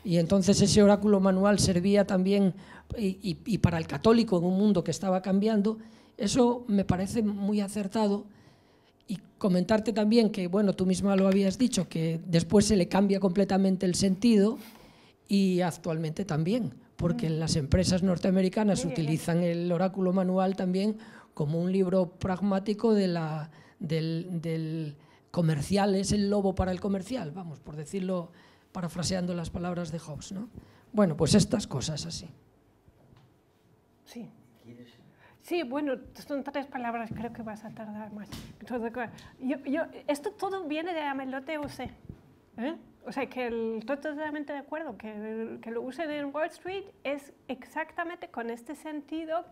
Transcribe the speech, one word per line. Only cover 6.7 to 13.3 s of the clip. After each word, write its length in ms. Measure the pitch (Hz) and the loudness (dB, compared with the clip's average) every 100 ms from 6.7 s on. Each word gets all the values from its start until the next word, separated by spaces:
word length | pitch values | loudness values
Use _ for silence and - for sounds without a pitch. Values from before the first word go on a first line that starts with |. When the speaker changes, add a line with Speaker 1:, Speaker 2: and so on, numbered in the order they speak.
| 202 | 0
Speaker 1:
parece 380 | 185 180 196 240 | 2 0 0 0
muy 380 | 208 202 202 208 | -2 0 0 0
acertado. 640 | 196 214 190 226 208 202 - - - _ _ _ _ _ - | -2 -4 -4 0 2 0 -4 -20 -20 _ _ _ _ _ -10
Y 120 | 185 - - | -10 -10 -2
comentarte 540 | 208 180 180 220 226 | 2 2 4 2 2
también 360 | 220 214 233 214 | 0 4 4 4
que, 160 | 208 175 | 0 -2
bueno, 260 | 202 196 | 2 2
tú 100 | 190 | 2
misma 320 | 185 185 196 190 | 0 2 2 4
lo 100 | 190 | 4
habías 300 | 196 190 185 | 4 2 2
dicho, 300 | 247 190 165 | 0 0 -4
que 320 | 165 165 165 185 | -2 -2 -2 0
después 400 | 165 165 208 208 | 0 4 4 6
se 100 | 208 | 4
le 120 | 175 | 4
cambia 300 | 190 196 190 | 2 2 2
completamente 680 | 190 | 2